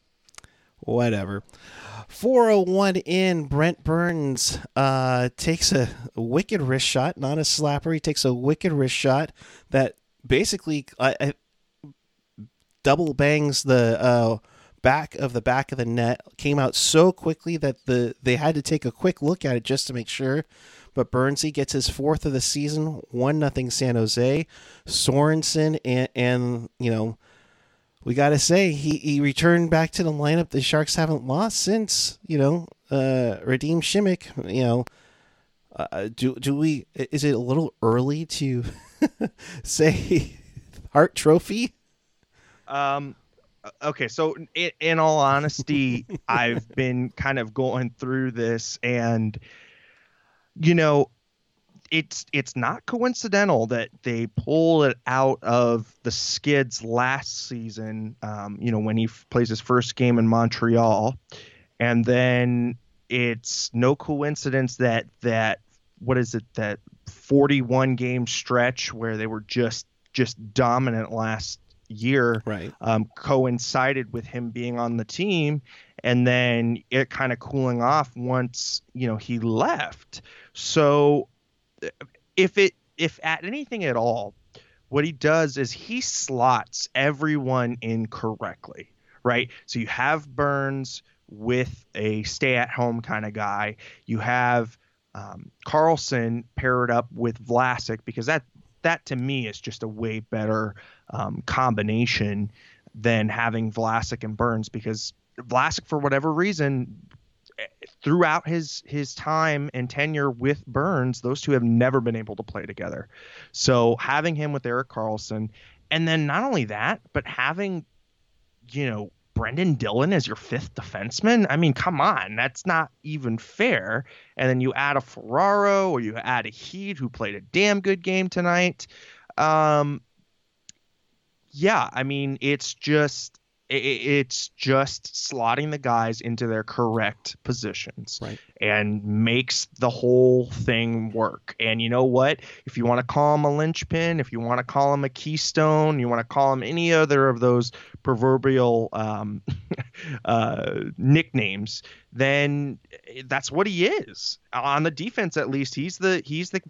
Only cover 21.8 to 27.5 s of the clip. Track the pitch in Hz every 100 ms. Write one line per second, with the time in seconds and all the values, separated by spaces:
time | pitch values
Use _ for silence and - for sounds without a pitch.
21.8 | 127 - 139 156 156 131 - 147 147 151
22.8 | 156 147 - 120 131 151 143 131 127 -
23.8 | 131 120 110 - 123 147 160 - - -
24.8 | - - - 135 151 156 - 160 156 156
25.8 | 127 127 127 131 123 123 123 120 117 -
26.8 | 120 110 113 110 _ _ _